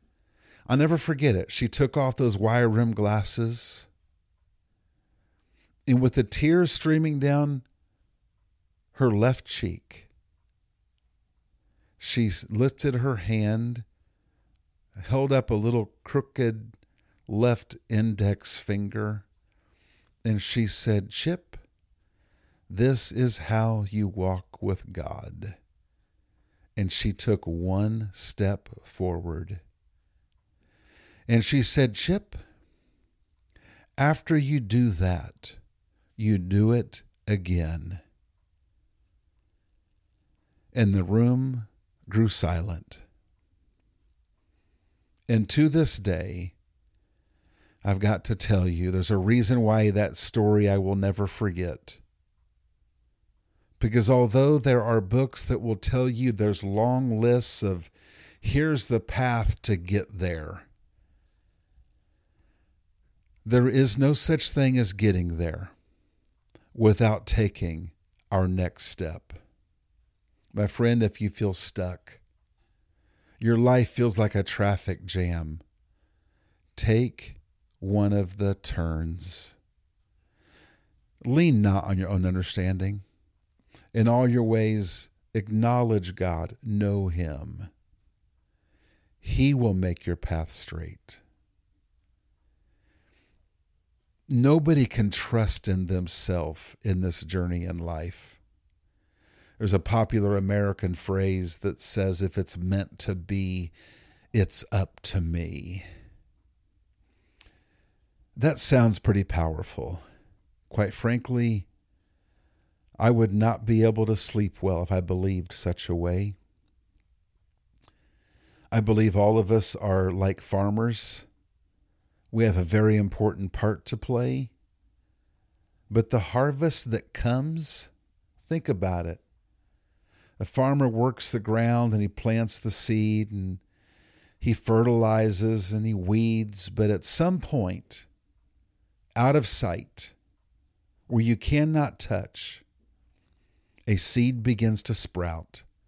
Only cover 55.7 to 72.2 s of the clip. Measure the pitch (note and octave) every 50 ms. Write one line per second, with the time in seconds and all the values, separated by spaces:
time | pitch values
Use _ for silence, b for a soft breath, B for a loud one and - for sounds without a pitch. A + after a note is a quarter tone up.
55.7 | A2 F#2+ - - - B2+ B2+ B2+ A#2+ A2+ B2+ B2+ A2+ G2 G#2 G#2 G2+ - G2 G2
56.7 | G2 G#2 A2+ B2 B2+ B2+ C3 B2 A2+ G#2+ A2+ A#2+ A#2+ B2+ A#2 - - - A2 G2+
57.7 | F#2 F2 E2+ - B B B B B B B B B B B - A#2 C#3+ D3+ D#3
58.7 | D3+ C3 - - A#2+ A2+ - - - - B2+ B2 A#2+ A#2+ G#2 - - - - -
59.7 | G#2+ E2+ E2+ F2+ G#2 G2+ - - G#2 F#2 F#2 F2+ E2+ D#2+ D#2 D#2 E2+ F#2 - _
60.7 | _ _ _ _ _ _ _ _ _ _ _ _ _ _ _ _ _ _ _ _
61.7 | _ _ _ _ _ _ _ _ _ _ _ _ _ _ _ _ _ _ _ _
62.7 | _ _ _ _ _ _ _ _ _ _ _ _ _ _ - G#2+ A#2+ B2 B2 C3
63.7 | - C3 C#3 B2 G#2 C3+ C#3 C#3 D3 C#3 - - D#3+ D3+ - - - D3 C3+ C3
64.7 | B2+ B2+ A#2 G2 G2+ G2 G2+ G#2+ F#2+ F#2 F2 F2 E2+ E2 E2+ E2 D#2 D#2+ F#2 -
65.7 | - _ _ _ _ _ _ _ _ _ _ _ _ _ _ _ _ b b b
66.7 | b - A2+ G#2+ G#2 - A#2+ G#2+ G#2+ G2 - - - - G#2+ G2 - - - F2
67.7 | D#2+ D#2+ F2+ E2+ - _ _ _ _ _ _ - G2+ F#2+ F#2 F#2 F#2 F#2 F2+ -
68.7 | - - - - - - F#2 D#2+ E2 E2 - - - F2 _ _ _ _ _ _
69.7 | _ _ _ _ _ _ _ _ _ _ _ _ _ _ _ _ - - G#2 G2+
70.7 | - - A#2+ A#2 A#2+ A#2+ A2 G2+ - - G#2+ G2+ - - A2 G2+ F#2 - - -
71.7 | - - F#2 F2+ F2+ - _ - - -